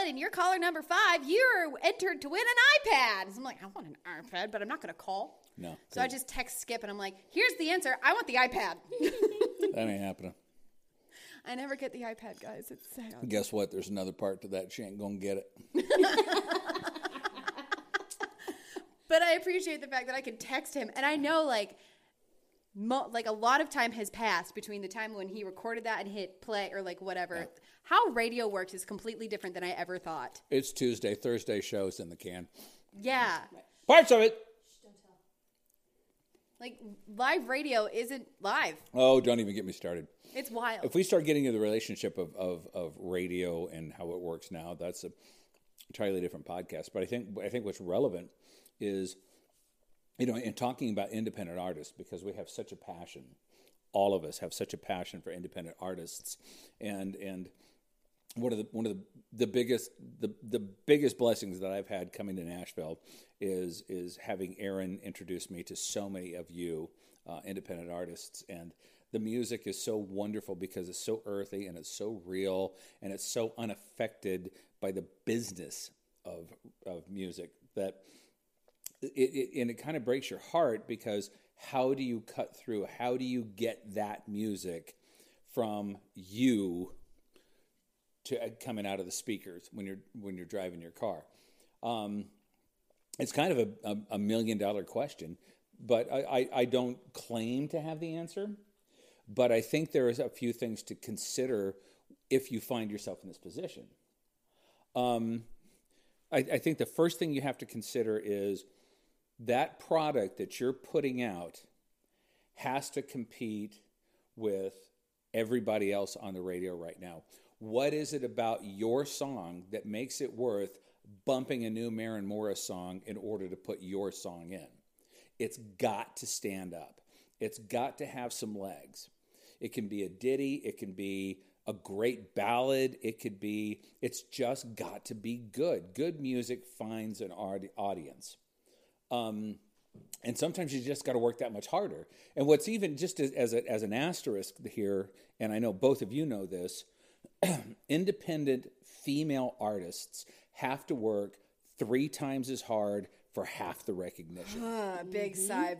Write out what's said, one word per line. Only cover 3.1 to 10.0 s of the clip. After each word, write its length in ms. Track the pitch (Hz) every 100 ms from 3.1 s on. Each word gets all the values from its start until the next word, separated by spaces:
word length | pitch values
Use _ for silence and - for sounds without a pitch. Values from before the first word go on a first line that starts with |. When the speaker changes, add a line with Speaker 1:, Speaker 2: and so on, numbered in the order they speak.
| 196 190
Speaker 1:
So 60 | 202
I'm 60 |
like, 140 | 262 -
"I 40 | 196
want 200 | - 165
an 100 | 143
iPad, 460 | - 160 - 180 214
but 100 | 208
I'm 80 | 208
not 120 | 302
gonna 120 | 175
call." 460 | 165 - 196 269 - - -
Speaker 2:
No, 200 | - 160 -
Speaker 1:
So 80 | -
I 40 | 254
Speaker 2:
good. 60 |
Speaker 1:
just 140 | 262 -
text 320 | - 240 -
Skip, 220 | - 226
and 80 | 214
I'm 80 | 202
like, 160 | 196 190 -
"Here's 220 | 339 494 -
the 100 | 320
answer. 240 | 370 285 254
I 100 | 277
want 140 | 415 453
the 80 |
iPad." 400 | 247 254 381 190 - - 494
<laughs> 720 | - 480 427 415 - - 403
Speaker 2:
That 140 | - 110
ain't 120 | 101